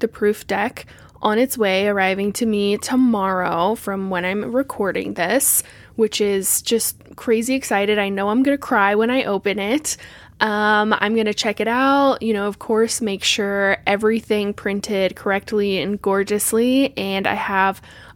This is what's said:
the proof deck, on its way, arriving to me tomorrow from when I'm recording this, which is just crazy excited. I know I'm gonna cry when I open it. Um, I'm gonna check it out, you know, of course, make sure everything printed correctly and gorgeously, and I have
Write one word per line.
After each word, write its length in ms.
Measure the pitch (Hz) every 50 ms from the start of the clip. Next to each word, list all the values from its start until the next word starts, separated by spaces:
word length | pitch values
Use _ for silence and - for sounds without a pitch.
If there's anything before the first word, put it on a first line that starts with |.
the 80 | 226 226
proof 400 | - - 214 208 214 - - -
deck, 380 | 196 196 208 240 - - - - - - - - - -
on 160 | - 214 208 226
its 180 | 262 262 -
way, 300 | 254 214 190 190 190 202
arriving 460 | 208 202 196 190 185 190 196 202 208 202
to 100 | - 240
me 320 | 220 208 202 202 202 202
tomorrow 1000 | 208 - - 262 254 262 240 220 202 190 190 190 185 180 175 170 165 175 202 226
from 340 | 226 - 202 196 196 190 190
when 140 | 185 175 180
I'm 300 | 185 196 208 - 247 233
recording 600 | 262 277 - - - 202 185 - 190 190 - 208
this, 480 | - 170 180 220 277 - - - - - - - - - - -
which 260 | - 220 214 - -
is 400 | 208 202 196 196 190 - - -
just 360 | - - 233 220 - - - - - - -
crazy 380 | - - 262 226 226 226 254 262
excited. 440 | 269 - - 226 196 202 208 208 208
I 120 | 202 196
know 180 | 202 190 202 208
I'm 140 | 214 254
gonna 160 | 262 285 285 277
cry 360 | - - 254 214 196 202 208
when 160 | 214 226 233
I 140 | 254 269 -
open 340 | - 202 190 - 202 190 202
it. 380 | 196 208 247 302 - - - - - - - - - - - -
Um, 560 | 214 214 208 208 214 214 214 208 214 214 214 -
I'm 160 | 202 208 226
gonna 160 | 226 214 208
check 280 | 208 - - 220 208 -
it 80 | 208 220
out, 520 | 233 254 269 269 277 277 277 269 240 -
you 140 | - 226 214
know, 120 | 202 202
of 120 | 208 202 -
course, 420 | - - 220 220 226 226 - -
make 240 | 240 208 196 190 -
sure 540 | - - - 202 202 202 202 196 196 196 - -
everything 640 | 196 202 202 220 214 226 220 - - 220 208 202 202
printed 640 | 208 - - 208 196 202 - - 208 190 190 185 185
correctly 640 | - - 202 190 202 - - 220 208 202 202 190 185
and 220 | 139 190 208 196
gorgeously, 920 | - 202 190 196 196 202 208 208 - - 220 226 240 254 254 269 277 269 - 208
and 280 | 196 196 190 196 196
I 60 | 208
have 480 | 196 190 - - 196 190 190 196 196 - - - - - - - -